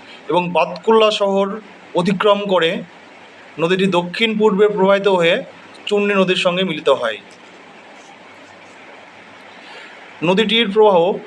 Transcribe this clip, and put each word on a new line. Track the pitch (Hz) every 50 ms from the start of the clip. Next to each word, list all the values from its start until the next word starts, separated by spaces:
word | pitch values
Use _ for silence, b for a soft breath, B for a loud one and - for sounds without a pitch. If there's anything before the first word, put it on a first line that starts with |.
| B B B B B -
এবং | 151 175 180 170
বাতকুল্লা | 170 160 170 180 180 - - 226 226 220 214 214 214
শহর | - 202 196 196 196 196 196 202 220 220 - - - - - -
অতিক্রম | 160 180 190 196 180 202 214 202 202 208
করে | 196 190 180 160 165 185 233 - - - - - - - - - - - - - - - -
নদীটি | 156 165 185 190 190 190 180
দক্ষিণ | 180 175 175 175 - 226 226 220
পূর্বে | 214 214 220 196 190 208 208
প্রবাহিত | 202 180 190 190 196 202 196 202
হয়ে | 196 180 170 170 180 240 277 - - - - - - - -
চুন্নি | - 202 202 202 202 202
নদীর | 196 190 180 185 180 -
সঙ্গে | 185 175 180 190
মিলিত | 185 156 151 135 147
হয়। | 139 123 123 113 107 101 - - - - - - - - - - - - - - - - - - - - - - - - - - - - - - - - - - - - - - - - - - - - - - - B B B B B B B B B B - - - 147
নদীটির | 165 190 190 220 202 214 226 226 202 196
প্রবাহ | 220 214 214 196 170 165 185 220 - -